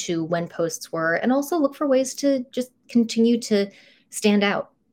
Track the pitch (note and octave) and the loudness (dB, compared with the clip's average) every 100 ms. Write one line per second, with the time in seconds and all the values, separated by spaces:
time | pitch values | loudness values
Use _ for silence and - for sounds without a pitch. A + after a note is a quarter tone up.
0 | - E3 D#3+ E3+ E3+ - E3 - - E3 | -4 -4 -2 -4 -4 -4 -4 -6 -8 -4
1 | D#3+ E3+ A#3 C4+ C#4+ F4 C4+ - D4 C4 | -2 0 0 0 0 0 -2 -2 0 2
2 | C4 - C#4+ C4+ B3 - B3 _ - A#3 | 0 -2 0 0 -2 -6 -8 _ -2 0
3 | A3+ A3+ A#3 A#3 - G#3 G3+ - - _ | 2 2 2 2 0 0 0 -8 -20 _
4 | _ - G#3+ G#3 G3+ E3+ - _ _ | _ -2 2 4 2 0 -6 _ _